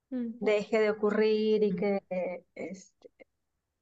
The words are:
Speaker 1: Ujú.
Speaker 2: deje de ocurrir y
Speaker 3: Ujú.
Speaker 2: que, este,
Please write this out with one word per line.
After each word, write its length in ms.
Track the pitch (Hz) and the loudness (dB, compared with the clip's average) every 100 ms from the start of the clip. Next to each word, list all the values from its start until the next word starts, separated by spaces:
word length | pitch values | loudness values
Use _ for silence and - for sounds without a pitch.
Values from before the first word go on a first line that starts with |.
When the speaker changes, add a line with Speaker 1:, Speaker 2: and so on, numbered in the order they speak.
| _ | _
Speaker 1:
Ujú. 280 | 254 233 233 | -6 -6 -4
Speaker 2:
deje 400 | 214 208 202 220 | 0 0 0 2
de 100 | 214 | 2
ocurrir 760 | 208 208 202 220 214 214 214 | 2 0 2 2 2 2 2
y 100 | 208 | 2
Speaker 3:
Ujú. 20 | 180 | 0
Speaker 2:
que, 260 | 202 202 - 185 180 175 - - | 0 -2 -4 -6 -4 -8 -12 -12
este, 540 | 156 190 - _ - - - _ _ _ _ _ | -12 -12 -20 _ -20 -20 -20 _ _ _ _ _